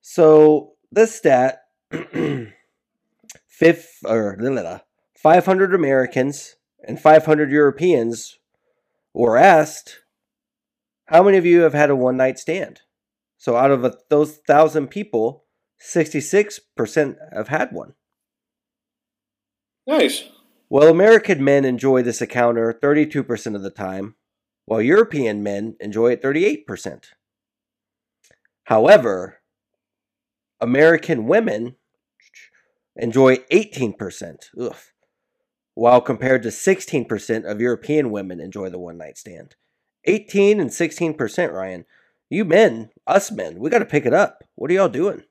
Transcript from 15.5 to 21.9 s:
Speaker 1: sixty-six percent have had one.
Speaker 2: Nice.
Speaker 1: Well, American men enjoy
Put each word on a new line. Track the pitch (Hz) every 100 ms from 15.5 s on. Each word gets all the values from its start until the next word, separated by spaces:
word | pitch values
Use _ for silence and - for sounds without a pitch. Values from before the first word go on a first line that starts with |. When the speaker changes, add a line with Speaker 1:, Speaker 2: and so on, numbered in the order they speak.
| _ _ _
Speaker 1:
sixty-six | - 175 156 151 143 196 208 - _ -
percent | 110 - 143 - -
have | - 117
had | 151 240
one. | 82 57 _ _ _ _ _ _ _ _ _ _ _ _ _ _ _ _ _ _ _ -
Speaker 2:
Nice. | 302 151 - - _ _ _ _
Speaker 1:
Well, | 131 151
American | 165 202 220 214 165
men | 139 139
enjoy | 135 123 135